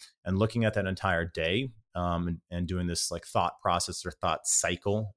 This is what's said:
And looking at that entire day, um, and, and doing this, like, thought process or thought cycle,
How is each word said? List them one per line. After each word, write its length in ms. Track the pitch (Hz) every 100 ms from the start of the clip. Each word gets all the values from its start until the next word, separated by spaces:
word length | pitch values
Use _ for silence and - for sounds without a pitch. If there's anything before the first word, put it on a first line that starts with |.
| - _ 98
And 120 | 95
looking 280 | 107 117 110
at 80 |
that 100 | 104
entire 400 | 92 92 98 85
day, 460 | 85 - 80 101 135 - _
um, 340 | 87 87 85 87
and, 120 | 85 -
and 160 | 87 87
doing 200 | 92 87
this, 240 | 85 -
like, 140 | 85
thought 340 | - 117 87 -
process 420 | 95 87 - 92
or 60 | 90
thought 360 | - 90 78 -
cycle, 680 | - 85 90 - 104 110